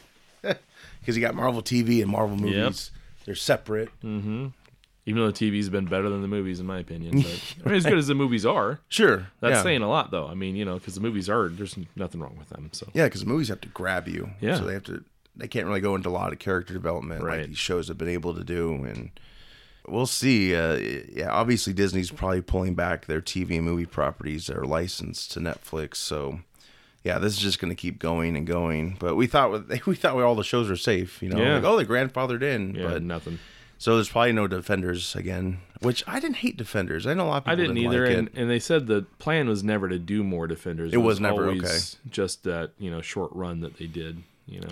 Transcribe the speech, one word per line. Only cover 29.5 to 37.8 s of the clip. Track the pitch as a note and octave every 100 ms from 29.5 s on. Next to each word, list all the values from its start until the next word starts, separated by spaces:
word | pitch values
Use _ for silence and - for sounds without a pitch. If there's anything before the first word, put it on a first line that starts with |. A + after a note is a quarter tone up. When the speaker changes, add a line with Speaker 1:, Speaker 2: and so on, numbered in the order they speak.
Speaker 1:
with, | G#2+ C#2+ A#2+
<laughs> | -
we | F3+
thought | D#3+ C3
all | A#2+ A2+
the | G2
shows | B2 A2
were | F2+
safe, | - F#2+ F2 -
you | F#2
know? | G#2+
Speaker 2:
Yeah. | B2 C#3+
Speaker 1:
Like, | E3+
"Oh, | A3
they | G#2+
grandfathered | B2 C3 C3 C3 A#2+
in," | C#3+ B2 F#2+ G2
Speaker 2:
Yeah, | F2
Speaker 1:
but | E2+
Speaker 2:
nothing. | E2+ E2+ E2+ E2+ - - - -
Speaker 1:
So | A#2 A2+
there's | G#2
probably | A#2 A#2+
no | A2 G2+
Defenders | F#2 F2 G2 F2+ F2 F2 F#2
again, | F#2 F#2 F#2 F#2 - -
which | - - -
I | C4
didn't | D#4+ A#3+
hate | A#3+ -
Defenders. | G#2+ G#2+ F2+ - A2
I | F3
know | E3
a |
lot | C#3+
of |
people | C#3
Speaker 2:
I | F3
didn't | E3+
Speaker 1:
didn't | A#2